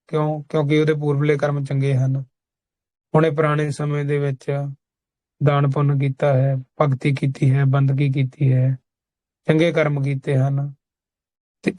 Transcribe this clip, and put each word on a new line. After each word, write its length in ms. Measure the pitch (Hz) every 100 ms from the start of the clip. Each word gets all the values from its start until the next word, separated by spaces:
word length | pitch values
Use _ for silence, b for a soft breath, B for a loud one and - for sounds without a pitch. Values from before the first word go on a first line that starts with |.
| _
ਕਿਉਂ? 340 | 156 151 151
ਕਿਉਂਕਿ 360 | 147 160 143 151
ਉਹਦੇ 160 | 156
ਪੂਰਵਲੇ 420 | 156 147 143 147 147
ਕਰਮ 280 | 147 143
ਚੰਗੇ 300 | 139 135 139
ਹਨ, 300 | 131 131 135 135 _ _ _ _ _ _ _ _
ਉਹਨੇ 160 | 156 160
ਪੁਰਾਣੇ 400 | 147 151 147 151
ਸਮੇਂ 340 | 139 147 147
ਦੇ 140 | 143 147
ਵਿੱਚ 480 | 143 135 - 143 143 139 _ _ _ _ _ -
ਦਾਨ 260 | 143 143 143
ਪੁੰਨ 280 | 135 143 143
ਕੀਤਾ 340 | 139 131 147
ਹੈ, 240 | 131 135 131 131 -
ਭਗਤੀ 340 | 151 135 151
ਕੀਤੀ 360 | 135 139 135 135
ਹੈ, 140 | 135
ਬੰਦਗੀ 460 | 139 139 139 135 143
ਕੀਤੀ 420 | 135 131 - 135
ਹੈ, 260 | 127 131 131 _ _ _ _ _ _ -
ਚੰਗੇ 240 | 156 170
ਕਰਮ 300 | 160 151 143
ਕੀਤੇ 340 | 139 139 - 135
ਹਨ 360 | 135 139 143 139 _ _ _ _ _ _ _ _
ਤੇ 100 | -